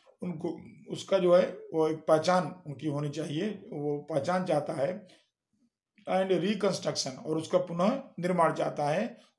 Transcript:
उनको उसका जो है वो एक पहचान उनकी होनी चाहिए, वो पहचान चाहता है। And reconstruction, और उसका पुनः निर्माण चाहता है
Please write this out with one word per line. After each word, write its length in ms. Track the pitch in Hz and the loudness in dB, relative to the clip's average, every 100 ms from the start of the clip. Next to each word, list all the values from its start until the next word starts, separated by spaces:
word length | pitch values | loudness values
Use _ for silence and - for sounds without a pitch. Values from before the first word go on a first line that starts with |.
| - _ | -20 _
उनको 380 | 180 156 170 - - - - | -8 -6 -6 -8 -14 -20 -12
उसका 280 | 156 - 190 | -12 0 2
जो 180 | 180 180 | 6 6
है 220 | 226 - - | 4 -2 -4
वो 140 | 160 156 | 0 0
एक 100 | 156 | 0
पहचान 640 | - 156 165 180 156 - 151 | 2 4 4 2 0 -6 -12
उनकी 200 | 139 156 | -6 -4
होनी 220 | 143 147 | -2 -4
चाहिए, 400 | 151 147 147 214 - - | -4 -4 -2 -4 -6 -10
वो 260 | 156 147 147 | -6 -4 -4
पहचान 460 | 143 156 170 185 | -2 -2 0 0
चाहता 280 | 180 151 139 | 2 2 0
है। 360 | 143 139 202 - - _ _ _ _ _ _ _ _ - | 0 -2 -2 -12 -20 _ _ _ _ _ _ _ _ -2
And 300 | 185 190 175 | 0 2 2
reconstruction, 760 | 190 202 196 - 160 - 139 127 | 2 2 0 0 -2 -2 -4 -6
और 180 | 156 156 | -4 -4
उसका 220 | 160 180 | 0 0
पुनः 440 | 180 170 196 269 - - | 0 0 2 0 -6 -6
निर्माण 320 | 175 175 160 | 0 2 2
चाहता 360 | 151 151 147 147 | 2 -2 0 0
है 300 | 165 233 - _ | 0 -2 -8 _